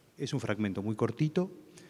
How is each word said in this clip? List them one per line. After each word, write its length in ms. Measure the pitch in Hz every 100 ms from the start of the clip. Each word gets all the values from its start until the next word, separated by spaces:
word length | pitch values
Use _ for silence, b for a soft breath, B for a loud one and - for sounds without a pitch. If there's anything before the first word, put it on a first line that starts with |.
| _ -
Es 160 | 139
un 60 | 135
fragmento 420 | - 104 104 95
muy 140 | 101 110
cortito, 540 | 117 - 156 165 185 - - b b